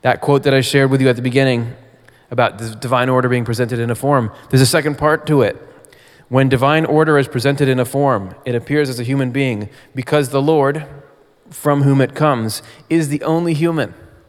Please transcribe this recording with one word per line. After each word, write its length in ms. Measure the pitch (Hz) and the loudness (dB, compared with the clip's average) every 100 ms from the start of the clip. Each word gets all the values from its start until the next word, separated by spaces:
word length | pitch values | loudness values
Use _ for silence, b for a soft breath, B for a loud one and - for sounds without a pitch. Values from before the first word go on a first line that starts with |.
That 180 | 127 120 | 0 -2
quote 220 | - 139 | 0 0
that 100 | 143 | 2
I 80 | 135 | 2
shared 280 | 127 143 135 | 2 2 2
with 120 | 135 | 2
you 80 | 131 | 2
at 60 | 120 | 0
the 60 | |
beginning 540 | 127 127 135 120 117 - - _ b b b | 0 0 2 0 -4 -12 -20 _ b b b
about 260 | - 117 98 | 0 0 -2
the 180 | 113 110 | -12 -10
divine 340 | 123 127 127 | -2 0 2
order 200 | 127 127 | 0 2
being 160 | 123 120 | -2 -2
presented 320 | 113 120 120 | -4 -2 -2
in 140 | 117 | -4
a 40 | 113 | -4
form, 360 | 135 143 110 B B | 0 0 -2 B B
there's 120 | 131 | 2
a 40 | 131 | 4
second 320 | 170 147 143 | 2 0 -2
part 300 | 151 156 - | 0 0 0
to 160 | 151 | 2
it. 120 | 107 - - - b b b b b | 2 -2 -16 -20 b b b b b
When 200 | 127 135 | 0 2
divine 360 | 127 135 156 160 | 2 2 2 2
order 340 | 151 156 147 | 2 4 2
is 80 | 135 | 2
presented 400 | 127 131 139 139 | -2 -2 0 0
in 120 | 127 | 0
a 60 | 123 | -2
form, 480 | 139 143 113 95 92 - | 0 0 0 -4 -12 -6
it 100 | 120 | -6
appears 340 | 117 147 143 | -4 -2 -2
as 100 | 123 | -4
a 40 | |
human 260 | 120 139 131 | -4 -2 -2
being 400 | 123 135 107 104 B B | -2 -2 -4 -8 B B
because 360 | 131 127 151 131 | -10 -2 -2 0
the 120 | 135 | -2
Lord, 460 | 143 160 139 147 151 - - _ _ _ _ | 0 2 2 -2 -8 -18 -20 _ _ _ _
from 320 | - 151 143 | -6 -2 2
whom 180 | 139 135 | 2 2
it 140 | 127 - | 2 2
comes, 480 | 156 127 110 - B B B | 0 0 -4 -6 B B B
is 200 | 165 151 | -2 0
the 120 | 147 | -4
only 320 | - 165 170 | -2 -2 0
human. 400 | 151 170 160 110 87 - - | 0 0 -2 -6 -8 -20 -20